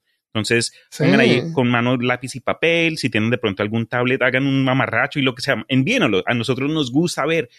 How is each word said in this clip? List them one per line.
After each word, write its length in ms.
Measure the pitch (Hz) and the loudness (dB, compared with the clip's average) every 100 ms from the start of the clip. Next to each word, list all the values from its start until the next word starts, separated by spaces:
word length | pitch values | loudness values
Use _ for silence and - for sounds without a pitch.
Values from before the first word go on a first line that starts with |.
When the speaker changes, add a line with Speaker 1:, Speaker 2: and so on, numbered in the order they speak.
| _ _ _ | _ _ _
Speaker 1:
Entonces, 420 | 113 107 117 - - _ | -6 0 0 0 -8 _
Speaker 2:
Sí. 120 | - 151 | -2 2
Speaker 1:
pongan 160 | 190 | 4
ahí 200 | 127 123 165 | 4 2 0
con 140 | 139 120 | 0 0
mano, 260 | 120 120 127 | 2 0 0
lápiz 380 | 123 123 131 113 | -2 -4 -6 -10
y 40 | |
papel. 600 | - 95 160 170 165 160 | -6 -2 0 2 0 -2
Si 100 | 127 | -2
tienen 220 | 110 110 | 0 0
de 80 | 120 | 0
pronto 240 | 107 95 | -2 -2
algún 240 | 104 113 113 | -2 -2 -2
tablet, 340 | 123 123 127 | -2 0 2
hagan 240 | 123 127 139 | 2 2 0
un 180 | 135 | 2
mamarracho 540 | 131 131 110 113 139 156 | 2 2 0 0 -2 0
y 60 | |
lo 100 | 131 | -2
que 80 | 127 | -2
sea. 240 | - 117 - | -2 -2 0
Envíenlo. 540 | 131 139 254 143 95 - | 0 2 2 2 0 0
A 80 | 120 | -2
nosotros 340 | 113 123 143 | -2 -2 -2
nos 200 | 156 127 | -2 -2
gusta 340 | 135 175 - 147 | 0 0 -2 -2
ver. 240 | 165 - | -2 -4